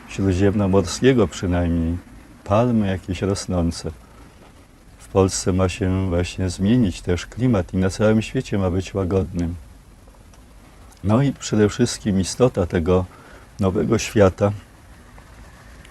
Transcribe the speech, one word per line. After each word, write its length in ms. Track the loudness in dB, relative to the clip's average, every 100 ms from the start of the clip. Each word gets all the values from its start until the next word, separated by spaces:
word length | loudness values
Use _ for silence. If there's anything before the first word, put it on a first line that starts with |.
| -12
śródziemnomorskiego 1200 | -2 0 2 2 2 2 2 0 2 2 4 2
przynajmniej. 720 | -2 -2 0 0 0 -2 -4 -10 -20 -20 -18
Palmy 440 | -2 2 2 2 0
jakieś 340 | -2 -6 -4
rosnące. 720 | -2 -2 -2 -2 -2 -4 -10 -12 -18 -20 -20 -20 -20 -20 -20 -20 -20 -20
W 80 | -2
Polsce 460 | 2 2 2 -2
ma 160 | 0 0
się 400 | -2 -2 -2 -2
właśnie 400 | -2 -4 -4 -6
zmienić 520 | -2 0 2 2 -2
też 240 | -4 -4 -4
klimat 480 | -4 0 0 -2
i 40 | -2
na 120 | -2
całym 320 | 0 2 2
świecie 360 | 0 -4 -4 -2
ma 140 | 0
być 220 | -2 -4
łagodnym. 640 | -4 -2 -2 -2 -4 -6 -6 -14 -20 -20 -20 -20 -20 -20 -20 -20 -20 -20 -20 -20 -8
No 180 | 0 2
i 120 | 2
przede 360 | -2 -2 2 2
wszystkim 500 | 2 -2 -2 -2 0
istota 460 | -2 0 0 2 -2
tego 400 | 0 2 2 0 -8 -20 -20 -18 -2
nowego 380 | -2 0 0 -2
świata 540 | 0 4 4 4 0 -2 -10 -20 -20 -20 -20 -20 -20 -20 -20 -20 -20 -20 -20